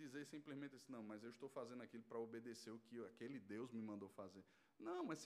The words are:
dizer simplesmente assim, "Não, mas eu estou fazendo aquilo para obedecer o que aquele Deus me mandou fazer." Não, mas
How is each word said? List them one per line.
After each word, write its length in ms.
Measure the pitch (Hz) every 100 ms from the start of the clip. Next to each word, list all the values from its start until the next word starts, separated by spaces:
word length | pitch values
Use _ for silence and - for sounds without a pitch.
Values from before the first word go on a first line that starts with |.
dizer 240 | 151 135 143
simplesmente 480 | 156 147 139 143 131
assim, 160 | - 123
"Não, 60 | 107
mas 120 | 107
eu 80 | 117
estou 180 | 117 135
fazendo 340 | 139 117 123
aquilo 220 | 117 113 113
para 80 | 120
obedecer 540 | 113 117 120 113 -
o 60 | 113 -
que 160 | 117 104
aquele 320 | - 117 135
Deus 340 | 98 104 127
me 80 | 113
mandou 300 | 110 104 98
fazer." 340 | - 98 95 - - - -
Não, 240 | 320 359 311
mas 120 | 156